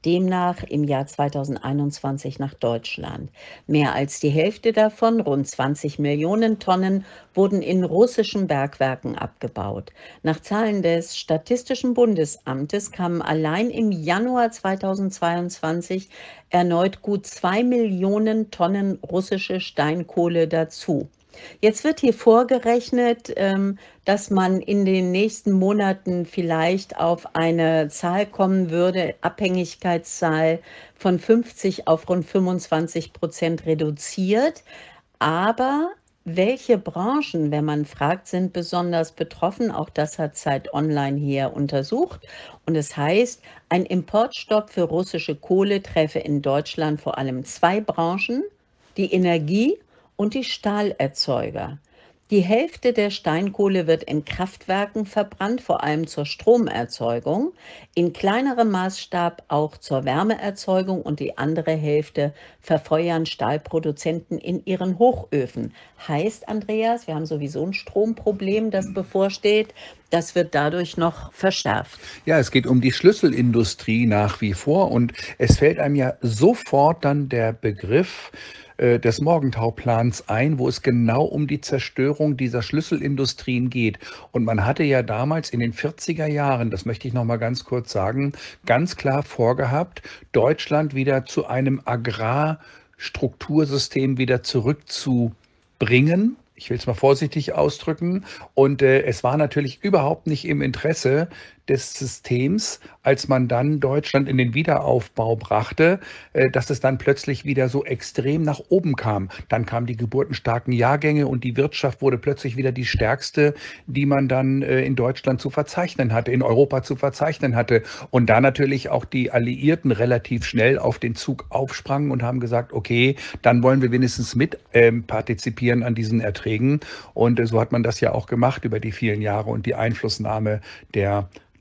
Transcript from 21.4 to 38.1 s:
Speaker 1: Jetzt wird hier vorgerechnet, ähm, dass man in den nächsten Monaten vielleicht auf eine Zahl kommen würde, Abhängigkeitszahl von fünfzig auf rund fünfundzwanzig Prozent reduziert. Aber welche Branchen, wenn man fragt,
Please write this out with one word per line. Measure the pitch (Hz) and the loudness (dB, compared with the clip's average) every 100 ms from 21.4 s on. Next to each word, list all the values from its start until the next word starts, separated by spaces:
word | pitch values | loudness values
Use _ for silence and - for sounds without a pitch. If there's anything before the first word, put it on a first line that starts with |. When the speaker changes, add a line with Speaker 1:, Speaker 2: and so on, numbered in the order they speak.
| - - | -20 2
Speaker 1:
Jetzt | 214 214 | 2 2
wird | 302 320 | -2 2
hier | 254 | 2
vorgerechnet, | - 240 226 240 254 233 240 240 247 240 233 - | 4 6 6 4 0 2 0 0 0 2 0 -6
ähm, | - 196 196 196 196 - _ | -2 0 0 -2 -4 -14 _
dass | - 202 202 | -2 -2 2
man | 196 185 190 | 2 2 0
in | - 202 | 0 0
den | 190 190 180 | 2 2 2
nächsten | 185 220 - 208 | 0 0 -2 0
Monaten | 190 190 208 196 190 - 180 170 | 2 4 2 2 0 -2 -4 -4
vielleicht | - 170 160 165 190 - - | -4 -2 0 2 0 -4 -2
auf | 170 170 - | 0 0 -4
eine | 160 165 165 160 160 151 | -2 0 2 2 2 0
Zahl | - 175 185 202 | -4 -2 -2 -2
kommen | - 190 190 175 | 0 2 2 2
würde, | 170 180 185 165 - | 2 0 0 -4 -4
Abhängigkeitszahl | 175 - 190 180 165 - 185 170 - - 170 156 160 165 - - - | -6 -2 -2 0 -4 -4 -2 -2 -4 -2 0 2 2 0 -6 -20 -20
von | _ 190 180 | _ 0 0
fünfzig | - 226 233 - 196 185 - | 4 2 2 -4 -4 -2 0
auf | 160 - | 0 2
rund | 180 | -2
fünfundzwanzig | 160 190 180 180 - 156 170 170 151 | 0 0 0 -2 -2 -2 0 -6 -8
Prozent | - 165 - 165 165 160 | -8 -8 -2 -2 -2 -2
reduziert. | 156 156 147 - - 185 214 302 - _ - - - _ _ | 0 0 -4 -8 -4 0 2 2 -2 _ -20 -20 -20 _ _
Aber | 151 165 202 233 262 285 349 415 _ _ | 0 2 0 0 0 0 -2 -8 _ _
welche | 175 170 190 262 - 208 | -6 0 0 0 2 0
Branchen, | 175 170 208 294 285 170 147 | 0 -4 0 0 -2 -2 0
wenn | 151 | 0
man | 151 151 | 0 -2
fragt, | 147 - 143 | -4 -2 -2